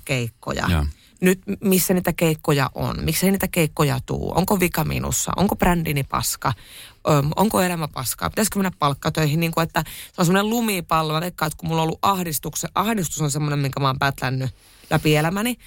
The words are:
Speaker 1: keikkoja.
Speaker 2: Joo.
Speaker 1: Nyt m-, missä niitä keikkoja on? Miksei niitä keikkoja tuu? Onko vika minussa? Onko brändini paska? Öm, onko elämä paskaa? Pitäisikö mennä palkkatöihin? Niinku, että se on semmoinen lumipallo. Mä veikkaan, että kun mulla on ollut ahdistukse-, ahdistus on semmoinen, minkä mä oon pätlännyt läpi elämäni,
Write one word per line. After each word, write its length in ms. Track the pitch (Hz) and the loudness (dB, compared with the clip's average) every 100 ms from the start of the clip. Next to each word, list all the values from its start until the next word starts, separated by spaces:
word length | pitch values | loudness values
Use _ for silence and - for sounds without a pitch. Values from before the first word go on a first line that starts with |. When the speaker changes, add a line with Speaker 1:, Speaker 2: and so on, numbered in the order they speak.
| - | -4
Speaker 1:
keikkoja. 600 | 131 117 _ - - - | -4 -4 _ -8 -2 2
Speaker 2:
Joo. 160 | 82 73 - _ - | 2 0 -6 _ 0
Speaker 1:
Nyt 200 | 180 185 - | 2 2 -2
m-, 220 | 190 202 | -2 2
missä 240 | 185 - | 2 2
niitä 200 | 180 180 | 0 0
keikkoja 560 | 160 165 156 - 143 131 - | 0 0 0 0 2 2 -2
on? 200 | 127 - | -4 -2
Miksei 280 | - 156 190 | -2 0 2
niitä 160 | 190 185 | 2 0
keikkoja 520 | 180 156 - 151 127 - | 0 0 2 0 0 -4
tuu? 280 | 139 - - | -4 -2 0
Onko 240 | 185 202 | 2 2
vika 240 | 175 - | 2 0
minussa? 480 | 151 131 135 - - - | -2 -2 -2 -2 -2 0
Onko 180 | 196 226 | 2 2
brändini 480 | 190 175 160 143 | 2 2 0 -2
paska? 500 | 135 127 - - 139 110 - - - - - | -2 -2 -4 -2 -4 -4 -10 -20 -20 -6 2
Öm, 200 | 147 147 175 | 2 2 2
onko 260 | 208 208 | 2 2
elämä 260 | 180 170 151 | 0 -2 -6
paskaa? 420 | 139 120 - 170 | -6 -8 -4 -4
Pitäisikö 300 | - 220 202 | 0 -2 0
mennä 120 | 190 - | -2 0
palkkatöihin? 600 | 147 135 165 160 151 156 | -2 0 -2 0 0 2
Niinku, 200 | 165 165 | 0 -2
että 240 | 165 160 160 | -2 -2 -6
se 280 | - - - | -10 -12 0
on 80 | 170 | 2
semmoinen 240 | 190 214 | 4 2
lumipallo. 640 | 240 226 190 165 160 156 | 0 0 -2 0 0 2
Mä 80 | 156 | -2
veikkaan, 260 | 175 - 156 | -4 -4 -4
että 100 | - | -4
kun 120 | 165 | -2
mulla 120 | 160 | 0
on 60 | 160 | 0
ollut 120 | - | 0
ahdistukse-, 680 | 202 190 170 147 156 - - 180 | 0 0 -2 -4 -6 -6 -4 -2
ahdistus 460 | 202 220 160 - | 0 0 -2 -2
on 100 | 147 | -2
semmoinen, 280 | 147 147 147 | 0 -2 0
minkä 200 | 139 131 | -2 0
mä 80 | 139 | 0
oon 120 | 135 | 0
pätlännyt 560 | 139 - 131 131 127 - - - - | -2 0 -4 -2 -4 -8 -20 -16 -2
läpi 260 | 156 156 151 | 0 4 4
elämäni, 400 | 160 202 240 240 | 2 0 -2 -4